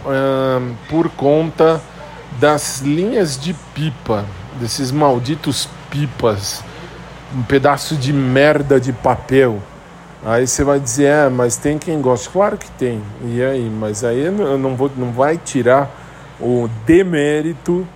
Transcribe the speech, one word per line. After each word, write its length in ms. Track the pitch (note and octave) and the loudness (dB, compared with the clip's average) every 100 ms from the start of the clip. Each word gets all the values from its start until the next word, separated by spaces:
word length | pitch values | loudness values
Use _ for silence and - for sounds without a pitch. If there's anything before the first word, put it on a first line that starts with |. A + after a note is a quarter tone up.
ahn, 680 | C#3 C3+ C3+ C3+ C3+ B2+ B2 A2+ - | -2 0 0 0 0 0 -2 -8 -2
por 180 | D#3 E3 | 0 0
conta 680 | - C#3 D3+ D#3+ - D#3+ D#3+ - - - - - C3 | 2 2 4 2 4 4 4 -4 -18 -18 -18 -14 2
das 420 | D3 D3 - C3 | 2 2 -2 -4
linhas 580 | C#3 D3+ G3+ B3+ E3+ C3 | -2 0 0 0 0 -2
de 160 | D3+ E3 - | -6 -8 -10
pipa, 500 | - D#3 - - G#2+ G2+ F#2+ - C3 | -6 -6 -6 -4 -4 -4 -12 -14 -8
desses 300 | A#2 - C3 | -6 -4 -2
malditos 800 | C#3+ D3 A#2+ A#2+ D#3 E3+ - - - - | 2 4 2 0 -2 -2 -4 -6 -12 -8
pipas, 720 | C#3+ D3 - A#2 G2+ G2+ - - - - - - - - | -4 -4 0 0 0 -4 -10 -14 -16 -16 -18 -18 -18 -10
um 80 | C3 | -6
pedaço 540 | A#2+ C#3 C3+ C3+ - D#3 | 0 2 4 2 -2 -2
de 160 | C3 | 0
merda 680 | C#3+ C3 C3 D3 D3+ C#3+ C3+ | 0 2 4 6 4 4 4
de 140 | B2 | 2
papel. 680 | A#2 C3 A#2+ - C3 C3 G#2 G2 - - - - - A2 | -2 0 0 2 4 4 0 -8 -20 -20 -20 -20 -12 -2
Aí 200 | A#2 B2+ | 0 0
você 160 | - | 0
vai 160 | C#3+ C#3+ | 2 2
dizer, 240 | C3 A#2+ | 0 2
"É, 240 | C#3+ D3+ C#3 | 4 4 4
mas 260 | B2+ B2 - | 2 0 0
tem 220 | D3 D3+ | -2 -2
quem 220 | F3 D#3 | -2 0
gosta." 280 | B2+ B2 - | 2 0 0
Claro 280 | F3+ G#3 G3+ | 0 0 0
que 120 | - | -10
tem. 280 | - B2+ A2+ G#2 G#2+ | -4 -4 -4 -8 -10
E 180 | B2 A#2+ | -6 -2
aí? 280 | C3 C3+ A2+ | 0 0 -4
Mas 340 | G#2+ G#2+ G#2 | -4 -4 -2
aí 200 | A#2+ A#2+ | -2 0
eu 340 | D#3 G#3 D#3+ C3+ | 0 0 0 0
não 160 | C3+ | 0
vou, 160 | B2 C#3 | 0 -2
não 180 | C3 B2 | -2 -4
vai 260 | A#2 C#3 E3+ | 0 0 0
tirar 520 | - C3 A#2+ C3 C#3+ - - - - - | -2 0 4 4 2 -8 -20 -20 -20 -6
o 300 | A#2+ B2 A#2 A2+ A2 | 0 0 0 -4 4
demérito 1000 | E3+ F#3+ D#3+ D3 D3+ D#3 D#3+ - F3 F3+ | 4 4 0 0 0 -2 -4 -2 -2 -2